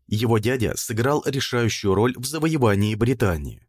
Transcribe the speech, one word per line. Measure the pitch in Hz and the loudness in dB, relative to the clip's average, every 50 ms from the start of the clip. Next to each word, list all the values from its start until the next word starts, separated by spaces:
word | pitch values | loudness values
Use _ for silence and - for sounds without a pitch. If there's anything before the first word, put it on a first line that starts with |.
| _ | _
Его | - - 107 120 110 117 110 | -4 -2 0 2 2 2 2
дядя | 104 117 131 131 110 87 - | 2 0 0 0 0 -2 -2
сыграл | - - - 113 107 120 139 147 147 - | -4 -6 -6 -2 0 0 0 0 0 0
решающую | 147 135 139 - - - 120 117 110 - - - 98 95 | -2 -4 -4 -4 -2 -2 0 0 0 -2 0 0 0 2
роль | 98 110 127 127 | 4 2 0 0
в | - 123 | -4 -8
завоевании | 135 151 160 151 165 160 151 120 107 101 101 104 107 110 | -8 -4 -2 0 0 2 2 2 2 2 2 2 0 0
Британии. | 101 113 120 131 120 120 98 87 76 71 64 57 - _ | 0 0 0 2 2 2 0 0 -2 -4 -8 -12 -14 _